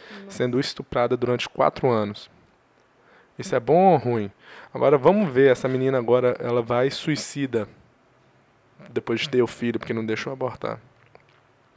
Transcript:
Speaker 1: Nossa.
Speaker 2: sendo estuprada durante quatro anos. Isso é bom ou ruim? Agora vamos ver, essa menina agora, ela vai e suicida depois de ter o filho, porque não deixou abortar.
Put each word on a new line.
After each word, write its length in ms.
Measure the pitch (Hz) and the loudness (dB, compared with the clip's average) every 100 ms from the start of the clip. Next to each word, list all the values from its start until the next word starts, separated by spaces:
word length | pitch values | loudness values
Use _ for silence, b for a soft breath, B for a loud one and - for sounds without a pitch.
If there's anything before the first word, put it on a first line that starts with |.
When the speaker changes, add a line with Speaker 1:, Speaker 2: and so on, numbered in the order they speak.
| - | -20
Speaker 1:
Nossa. 260 | - - - | -20 -14 -6
Speaker 2:
sendo 220 | 127 123 | -2 -2
estuprada 560 | 139 - 143 131 120 123 | -4 -6 -6 -2 0 0
durante 320 | 123 123 - | 0 -2 -4
quatro 420 | - 151 - 135 | 0 0 2 0
anos. 400 | 117 104 104 - _ _ _ _ _ _ _ b b b - | 0 -2 -6 -16 _ _ _ _ _ _ _ b b b -16
Isso 160 | 120 127 | -4 -2
é 40 | |
bom 320 | 117 160 190 | 2 4 6
ou 40 | 156 | 4
ruim? 340 | 117 120 101 - B B B | 2 -2 -4 -10 B B B
Agora 240 | 127 127 143 | -2 2 4
vamos 340 | 127 202 196 | 6 4 2
ver, 200 | 127 135 | 4 4
essa 160 | 123 131 | 4 0
menina 300 | 131 131 135 | -2 0 0
agora, 380 | 117 123 123 - | 2 2 2 0
ela 220 | 120 120 | -2 -2
vai 260 | 117 123 135 | 0 0 0
e 40 | |
suicida 760 | - - 147 - 143 135 117 101 - _ _ _ _ _ _ _ _ _ _ - | -2 -4 -4 -6 -6 -4 -4 -4 -10 _ _ _ _ _ _ _ _ _ _ -10
depois 320 | 117 - 117 | -8 -4 -4
de 80 | - | -2
ter 120 | 131 | 0
o 60 | 117 | 0
filho, 320 | - 120 113 | -2 -4 -4
porque 140 | - | -6
não 120 | 113 110 | -6 -6
deixou 280 | 110 - | -6 -8
abortar. 460 | 131 127 - 113 113 - _ _ - _ _ _ _ _ | -8 -8 -8 -10 -10 -14 _ _ -20 _ _ _ _ _